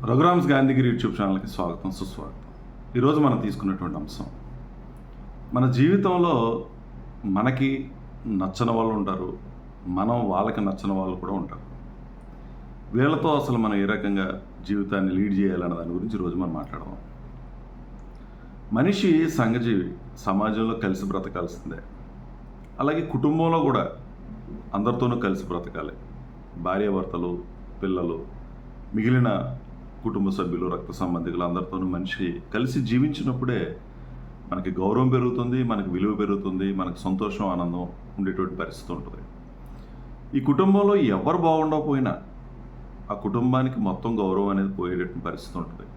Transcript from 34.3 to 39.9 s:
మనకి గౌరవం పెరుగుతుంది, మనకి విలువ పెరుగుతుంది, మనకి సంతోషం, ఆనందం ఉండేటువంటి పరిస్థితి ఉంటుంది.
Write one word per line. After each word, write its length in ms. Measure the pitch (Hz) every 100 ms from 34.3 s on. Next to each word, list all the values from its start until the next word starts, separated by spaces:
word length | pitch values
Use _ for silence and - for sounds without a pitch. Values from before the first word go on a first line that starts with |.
| - -
మనకి 200 | 92 92 87
గౌరవం 320 | 92 113 127 127
పెరుగుతుంది, 440 | 123 123 120 127 120
మనకి 180 | 107 95 90
విలువ 180 | 101 101
పెరుగుతుంది, 460 | 101 98 98 92 98 95
మనకి 180 | 90 87 95
సంతోషం, 400 | 95 104 98 98
ఆనందం 300 | 87 87 87 87 - - -
ఉండేటువంటి 360 | 95 92 90 -
పరిస్థితి 300 | 82 - - 85
ఉంటుంది. 240 | - - - - - - - - -